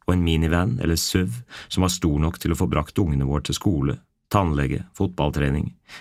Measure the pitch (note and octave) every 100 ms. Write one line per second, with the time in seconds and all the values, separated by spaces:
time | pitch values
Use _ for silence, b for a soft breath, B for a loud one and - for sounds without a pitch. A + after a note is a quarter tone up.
0 | - F2+ E2+ D#2+ D#2+ E2+ F#2 - E2 E2
1 | - F#2+ F2+ A#2 - B B - F#2 -
2 | E2+ D2 D#2 D#2+ - E2+ F2+ D2 D2 -
3 | F#2 C#2 C2+ D2 C#2 C#2 - D#2+ C2+ C2+
4 | - _ - G#2 F2+ D2 C#2 C#2 - -
5 | - - D2 C#2 C#2+ C#2+ - - B B